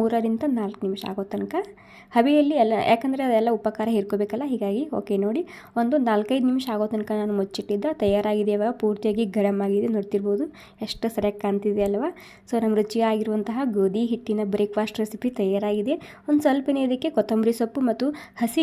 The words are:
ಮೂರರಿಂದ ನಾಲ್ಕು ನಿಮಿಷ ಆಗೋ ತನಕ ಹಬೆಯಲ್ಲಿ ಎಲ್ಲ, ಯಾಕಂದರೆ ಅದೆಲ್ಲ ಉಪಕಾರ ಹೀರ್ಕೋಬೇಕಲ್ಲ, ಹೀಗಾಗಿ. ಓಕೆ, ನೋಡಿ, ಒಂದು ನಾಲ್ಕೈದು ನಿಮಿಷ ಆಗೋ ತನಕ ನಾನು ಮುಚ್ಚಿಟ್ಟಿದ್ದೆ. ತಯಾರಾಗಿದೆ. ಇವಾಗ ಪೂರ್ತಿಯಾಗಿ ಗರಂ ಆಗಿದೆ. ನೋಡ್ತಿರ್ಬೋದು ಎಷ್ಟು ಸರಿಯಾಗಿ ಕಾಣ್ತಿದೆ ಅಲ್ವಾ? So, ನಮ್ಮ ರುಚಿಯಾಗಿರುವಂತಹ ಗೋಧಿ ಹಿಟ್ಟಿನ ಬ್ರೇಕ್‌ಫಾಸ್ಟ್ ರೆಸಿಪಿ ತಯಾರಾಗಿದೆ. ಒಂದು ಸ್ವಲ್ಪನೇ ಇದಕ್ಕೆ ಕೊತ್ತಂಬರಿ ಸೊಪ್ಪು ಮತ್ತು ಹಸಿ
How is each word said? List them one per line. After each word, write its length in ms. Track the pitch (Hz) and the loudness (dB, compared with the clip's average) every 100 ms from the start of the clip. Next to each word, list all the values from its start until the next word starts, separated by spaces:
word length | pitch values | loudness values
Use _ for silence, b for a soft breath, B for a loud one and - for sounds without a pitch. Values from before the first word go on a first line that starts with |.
ಮೂರರಿಂದ 440 | 226 233 226 226 302 | 2 2 0 0 0
ನಾಲ್ಕು 340 | 233 202 - 190 | -2 -2 -4 -4
ನಿಮಿಷ 160 | 196 - | -4 -6
ಆಗೋ 120 | 196 | -8
ತನಕ 320 | 196 202 202 339 - - B B B 240 | -6 -6 -4 -4 -6 -10 B B B 4
ಹಬೆಯಲ್ಲಿ 380 | 254 302 285 302 | 6 6 6 4
ಎಲ್ಲ, 120 | 220 220 - | 4 4 4
ಯಾಕಂದರೆ 320 | 233 269 269 262 | 2 2 0 2
ಅದೆಲ್ಲ 220 | 220 233 220 | 2 2 0
ಉಪಕಾರ 300 | 220 214 220 220 | -2 -2 0 0
ಹೀರ್ಕೋಬೇಕಲ್ಲ, 480 | 202 208 208 220 285 | 0 -2 -2 -4 -4
ಹೀಗಾಗಿ. 300 | 233 202 208 302 214 | -2 -2 -2 -4 -4
ಓಕೆ, 180 | 208 196 | -2 0
ನೋಡಿ, 180 | 202 262 359 B B 240 | 0 -2 -4 B B -2
ಒಂದು 160 | 233 294 | 2 2
ನಾಲ್ಕೈದು 480 | 233 208 208 262 254 | 4 2 2 2 2
ನಿಮಿಷ 200 | 262 254 | 2 0
ಆಗೋ 120 | 208 214 | -2 -2
ತನಕ 240 | 220 208 | -2 -2
ನಾನು 220 | 214 208 | -2 0
ಮುಚ್ಚಿಟ್ಟಿದ್ದೆ. 600 | 202 196 - 202 208 202 208 | 0 -2 -4 -4 -2 -2 0
ತಯಾರಾಗಿದೆ. 500 | 208 202 208 214 208 | 2 2 2 0 2
ಇವಾಗ 200 | 208 214 240 | 0 0 0
ಪೂರ್ತಿಯಾಗಿ 420 | 214 208 220 208 | -2 0 0 0
ಗರಂ 340 | 220 214 202 202 196 | 0 0 0 2 0
ಆಗಿದೆ. 220 | 202 233 214 | 2 0 0
ನೋಡ್ತಿರ್ಬೋದು 500 | 202 202 202 202 302 - B B | -2 -2 0 -2 -2 -8 B B
ಎಷ್ಟು 260 | 214 - 226 | -10 -6 -6
ಸರಿಯಾಗಿ 240 | 226 208 208 | -2 -2 -2
ಕಾಣ್ತಿದೆ 460 | 202 202 208 208 202 | -2 0 0 0 0
ಅಲ್ವಾ? 220 | 208 302 - B B - | 0 -2 -6 B B -6
So, 60 | 233 | 0
ನಮ್ಮ 120 | 220 214 | 2 2
ರುಚಿಯಾಗಿರುವಂತಹ 800 | 208 226 226 220 220 214 208 233 269 202 | 0 0 0 0 0 -2 -2 -4 -2 2
ಗೋಧಿ 280 | 190 208 | 2 2
ಹಿಟ್ಟಿನ 360 | 233 233 - 214 | -2 -2 -2 -2
ಬ್ರೇಕ್‌ಫಾಸ್ಟ್ 540 | 208 208 208 214 214 - | 0 0 0 0 -2 -2
ರೆಸಿಪಿ 320 | 214 214 247 | -4 -4 -4
ತಯಾರಾಗಿದೆ. 680 | 247 190 202 208 208 214 339 B B - | -2 0 0 0 -2 -2 -4 B B 0
ಒಂದು 120 | 294 | 2
ಸ್ವಲ್ಪನೇ 400 | 294 277 269 277 | 4 2 0 0
ಇದಕ್ಕೆ 280 | 262 254 320 | 0 0 -2
ಕೊತ್ತಂಬರಿ 420 | 302 - 220 220 | 0 0 2 2
ಸೊಪ್ಪು 280 | 233 226 277 | 0 -2 0
ಮತ್ತು 260 | 254 226 269 294 B B | 0 0 -2 -4 B B
ಹಸಿ 200 | 233 330 | -2 4